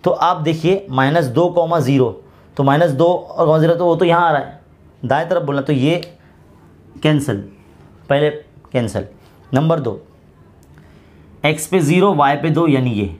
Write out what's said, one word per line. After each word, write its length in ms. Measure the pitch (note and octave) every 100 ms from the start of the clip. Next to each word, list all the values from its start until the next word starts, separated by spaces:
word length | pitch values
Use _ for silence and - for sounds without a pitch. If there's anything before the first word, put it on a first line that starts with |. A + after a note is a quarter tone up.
तो 60 | -
आप 260 | - F#3 F3
देखिए 480 | D#3 D#3+ D#3+ F#3+ -
माइनस 340 | C3 C3+ D#3+ C#3+
दो 220 | A#2 F3
कॉमा 280 | E3 E3 E3+
ज़ीरो, 300 | B2+ C#3 B2 - - - - -
तो 60 |
माइनस 280 | C#3 C#3+ E3+
दो 140 | C3+ E3+
और 400 | F3 - - D#3+
कॉमा 120 | D#3+
ज़ीरो 160 | E3
तो 120 | E3+ F3
वो 100 | E3
तो 80 |
यहाँ 240 | F3 E3+ E3+
आ 20 |
रहा 100 | D3
है, 200 | - - _ _ - -
दाएं 260 | A#2 C#3 E3
तरफ 140 | F3
बोला, 200 | D3+ C#3
तो 100 | C#3
ये 240 | C#3+ C3 F3 - - _ - - - - - - -
कैंसिल, 460 | D#3 D3+ - G2+ G2 - - - - - -
पहले 220 | C#3+ D3 D3 - - -
कैंसिल। 340 | B2+ A2+ G2+ - - - - -
नंबर 260 | C3 D#3+ E3
दो, 200 | B2 G2 - _ _ _ - - - - - - - - - -
एक्स 220 | D3 D#3 -
पे 120 | -
ज़ीरो, 320 | C#3+ F3+ G3+
वाई 220 | E3 C#3+ C#3+
पे 140 | E3
दो 160 | D#3+ E3+
यानी 220 | C3+ B2+
ये 120 | G#2+ G2